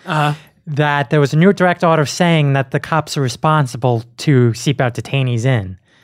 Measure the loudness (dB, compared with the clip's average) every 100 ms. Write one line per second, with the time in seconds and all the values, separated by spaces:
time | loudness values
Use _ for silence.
0 | -6 -2 0 -2 -12 _ -8 -2 0 0
1 | 0 0 2 4 2 4 0 2 2 2
2 | 0 0 2 2 2 0 -2 -6 -2 -4
3 | -2 -4 -4 -2 0 2 0 -2 -2 -2
4 | -6 -6 2 4 2 0 -4 -2 -2 -4
5 | -6 -4 -2 -2 0 -2 -4 -14 _ _